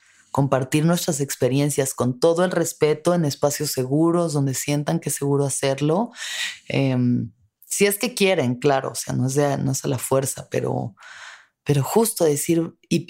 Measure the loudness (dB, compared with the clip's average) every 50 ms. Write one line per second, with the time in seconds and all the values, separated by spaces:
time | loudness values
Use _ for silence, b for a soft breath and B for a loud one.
0 | b b b b b b -2 0 2 2 2 0 0 0 0 2 2 2 2 2
1 | 0 -2 -2 -2 -2 -4 -2 0 0 2 2 2 2 2 0 0 -2 -2 -2 -2
2 | -2 -2 0 2 2 2 4 4 2 2 2 0 -2 -2 0 0 2 2 2 0
3 | 0 0 2 2 2 0 0 0 0 0 0 -2 -4 -4 -4 -4 -2 0 2 2
4 | 4 4 2 2 0 0 0 0 0 0 -2 -4 -2 -2 -2 -2 0 -2 -2 -2
5 | -2 -4 -6 -4 -2 0 0 2 0 0 -2 -2 0 -2 0 0 0 0 2 0
6 | 0 -4 B B B B B B B B B B B -4 0 0 2 2 2 2
7 | 2 0 0 0 -2 -6 _ _ _ _ _ _ -12 -6 0 2 2 2 2 0
8 | -4 -4 0 2 2 2 2 2 2 0 -2 0 2 2 2 2 0 -4 -8 -8
9 | -6 -4 -4 -2 -2 0 0 2 2 2 0 0 0 -2 -2 -2 -4 -4 -4 -4
10 | -2 0 0 0 0 -2 -6 -10 -10 -6 -4 -4 -2 -2 -4 -4 -6 -8 -10 B
11 | B B B B B B B B B B B _ -2 0 0 0 2 2 2 2
12 | 2 2 0 2 2 2 2 0 0 0 0 0 0 -2 -8 _ _ -2 -2 -2
13 | -2